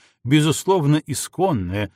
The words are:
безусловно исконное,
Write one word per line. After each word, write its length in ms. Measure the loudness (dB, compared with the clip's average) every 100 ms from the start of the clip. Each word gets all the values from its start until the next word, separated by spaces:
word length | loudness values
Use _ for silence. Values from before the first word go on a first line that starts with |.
| _ _
безусловно 760 | 0 2 2 0 0 2 4 2 0
исконное, 840 | -8 -8 -4 -2 0 -4 -6 -6